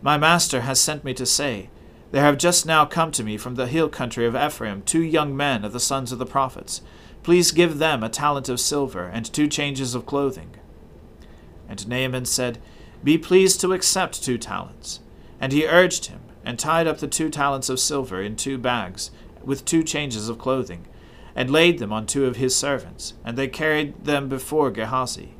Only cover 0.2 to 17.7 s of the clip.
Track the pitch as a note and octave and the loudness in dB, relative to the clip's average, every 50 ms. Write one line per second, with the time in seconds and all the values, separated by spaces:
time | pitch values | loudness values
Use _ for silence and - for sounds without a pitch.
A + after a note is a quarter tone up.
0.2 | D3 D#3+ E3+ F3 E3+ - - B2+ A#2 C3+ C3+ B2+ - - D#3 D3 - C#3 B2 - | 6 6 6 6 4 2 0 -2 -2 0 2 2 2 0 -2 -6 -6 -6 -6 -4
1.2 | B2+ A#2 - - D3 C#3+ A#2 G2+ F#2 - - - - - - - - - - C3+ | -2 0 0 0 0 -2 -4 -4 -8 -12 -18 -20 -20 -20 -20 -20 -16 -2 0 4
2.2 | C#3+ D3 C#3+ C3 D#3+ F3 F3 - - D#3 E3 D#3 D3 C#3+ - E3+ E3 E3 C#3 - | 6 6 4 6 4 4 4 4 2 4 4 4 4 4 4 0 0 0 0 -4
3.2 | A2+ G#2+ G#2+ G#2 - B2+ B2 B2 B2+ A#2+ C3 E3 D#3+ D3+ - - C3+ A#2+ - B2 | -4 -4 -6 -6 -6 -6 -4 -4 -4 0 2 2 2 2 0 -4 -6 -4 0 2
4.2 | A#2 A#2 A2+ C3+ - D3+ - - A2+ G#2+ G2+ G2 G2+ - - D#3+ E3 D#3+ D#3 D#3+ | 2 2 2 2 0 0 -2 -4 -6 -6 -6 -6 -4 0 0 2 2 4 2 2
5.2 | D3+ D3 C#3 C3+ D3 C#3+ C3 A2 G#2 G#2 G#2+ B2 A#2+ - C#3+ C3+ C3 A#2+ B2+ A#2 | 2 0 -2 -2 0 0 0 -2 -4 -6 -4 -4 -2 -2 -2 -2 -4 -4 -6 -6
6.2 | B2+ - - C#3 C3+ C3 - - - - - - - - - - - - - - | -8 -2 0 0 0 0 -4 -12 -12 -10 -10 -10 -12 -16 -20 -20 -20 -20 -20 -12
7.2 | - - E3+ F3+ F3 E3+ - D#3 F3 E3+ D#3 C#3+ D#3 D#3+ D3+ B2 A2 A2 - - | 2 4 6 6 6 4 4 4 4 4 4 2 0 2 2 0 -2 -4 -4 0
8.2 | C#3+ D3 D3 C#3 B2+ C3+ B2+ A#2+ - - C#3+ C#3+ C#3 A#2+ - F#2 F2 F2 F2+ A2+ | 0 0 0 0 -2 -4 -4 -2 -2 -2 0 0 -2 -2 -4 -8 -8 -6 -6 -8
9.2 | A2 - - D3+ D3+ D3+ D3+ - D3 C#3+ C#3 C3 C3+ B2 A#2+ B2 - - C#3+ C#3 | -8 -6 0 0 0 2 2 0 -2 -2 -2 -4 -4 -4 -4 -6 -6 -2 -2 0
10.2 | C#3 C3+ C3+ - D#2+ E2+ - - - - - - - - - - - - - - | 0 0 -2 -4 -14 -18 -18 -20 -20 -20 -20 -20 -20 -20 -20 -20 -20 -20 -20 -20
11.2 | - - - - - - - - - - G2+ G2+ - A2 A#2+ B2 C3 C3 B2+ B2+ | -20 -20 -20 -20 -20 -20 -20 -20 -16 -14 -12 -12 -8 -6 -4 -2 -2 -2 -4 -4
12.2 | B2+ A#2+ - - B2+ B2 A#2 - - - - - - - - - - C#3+ D#3 E3 | -4 -2 -2 0 -2 -2 -4 -6 -14 -20 -20 -20 -20 -20 -20 -4 2 4 4 4
13.2 | E3 - F3+ F#3+ F#3+ F#3 F3 - - F#3 F#3+ F3+ - - - F#3+ F#3 - - - | 4 6 6 6 8 6 4 2 2 0 0 2 0 0 0 0 -2 -2 -4 -8
14.2 | - C3+ B2 A2+ - - G2+ F2+ F2 F2+ - - - - - - - - - - | -4 -2 -4 -4 -4 -6 -8 -8 -8 -10 -16 -16 -14 -14 -14 -14 -14 -20 -20 -20
15.2 | - - - - - C3 C3+ D3 D#3 D3 D#3 F3 F#3 F3 F3 - - - - - | -20 -20 -10 -6 -4 0 2 2 2 6 6 6 6 6 4 -4 -8 -10 -14 -16
16.2 | - - - - - - A#2+ A#2 - D3+ D#3+ E3 E3+ D#3+ D3+ D3+ - C#3+ - - | -18 -20 -20 -12 -10 -10 -8 -6 0 2 2 2 2 2 0 -2 -6 -6 -2 -2
17.2 | D#3+ D#3 D3+ D3 C#3 C#3+ C#3 C3+ B2+ - | -2 -2 0 0 0 0 0 -2 -2 -4